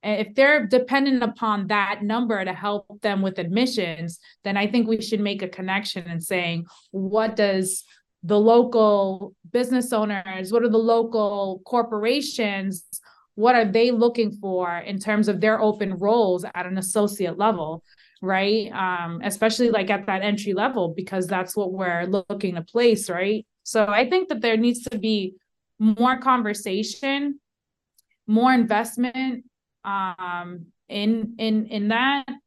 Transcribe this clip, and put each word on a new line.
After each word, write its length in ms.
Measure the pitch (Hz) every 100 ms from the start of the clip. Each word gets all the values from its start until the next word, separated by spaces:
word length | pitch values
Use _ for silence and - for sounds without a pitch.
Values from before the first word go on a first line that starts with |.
And 240 | 214 214 202
if 80 |
they're 320 | 233 269 302 220
dependent 560 | 247 254 269 277 262
upon 460 | 233 - 226 208 185
that 340 | 208 196 208
number 420 | 208 226 240 214
to 80 | 185
help 340 | 180 202 208 202 208
them 200 | 214 196
with 160 | 190 190
admissions, 800 | 170 196 262 247 175 160 165 170 - _
then 140 | 202 202
I 100 | 208
think 220 | 240 220
we 120 | 226
should 200 | 220 220
make 220 | 202 202
a 60 | 185
connection 600 | - 185 190 208 190 175
and 120 | 170
saying, 460 | 165 185 175 170 170 - _
"What 460 | 190 190 208 220 220
does 480 | 208 190 190 - - _ _ _
the 140 | 165 208
local 960 | 220 233 240 240 214 202 196 190 202 _ 165
business 400 | 240 247 254 247
owners, 600 | 226 214 202 185 190 185
what 120 | 233
are 40 | 240
the 100 | 220
local 840 | 226 233 233 233 208 202 196 190
corporations, 1200 | - 240 233 214 214 277 285 - 214 196 196 185 - - _ _ _ -
what 180 | 220
are 100 | 247
they 280 | 226 214 240
looking 400 | 240 240 233 214
for 460 | 208 196 185 180 170
in 200 | - 196
terms 300 | 202 214 208
of 120 | 190
their 200 | 214 220
open 340 | 214 208 202
roles 500 | 180 196 233 208 180
at 220 | 175 - 180
an 120 | 190
associate 600 | 190 220 208 202 180 165
level?" 460 | 208 196 156 165 _ _ _ _
Right? 500 | 185 190 196 220 196
Um, 480 | - 185 180 170 170
especially, 480 | 202 196 220 220 240
like, 200 | 220 190
at 160 | 202 196
that 160 | 190
entry 320 | 202 202 202
level, 400 | 190 214 254 175 160
because 300 | 190 190 180
that's 280 | 185 180
what 180 | - 196
we're 340 | 190 185 170 175
looking 480 | 196 185 202 196
to 80 | 170
place, 480 | 165 226 240 214 202
right? 360 | 175 190 214 - _
So 240 | - 226 208
I 220 | 208 254
think 220 | 370 370
that 100 | 240
there 160 | 233 220
needs 260 | 240 240
to 140 | - 220
be 360 | 220 214 185 185 _ _ _ _
more 380 | 214 214 247 254
conversation, 1200 | 254 254 208 208 - 190 220 - 277 277 285 285 _ _ _ _ _ _ _ _ -
more 280 | 214 247
investment, 920 | 254 226 214 226 - 247 247 262 247 - _ _ _
um, 840 | - 196 190 170 180 175 175 180 170 _ _
in, 460 | 202 208 226 220 -
in, 300 | 220 220 220
in 220 | 214 208
that. 360 | 226 262 277 269 277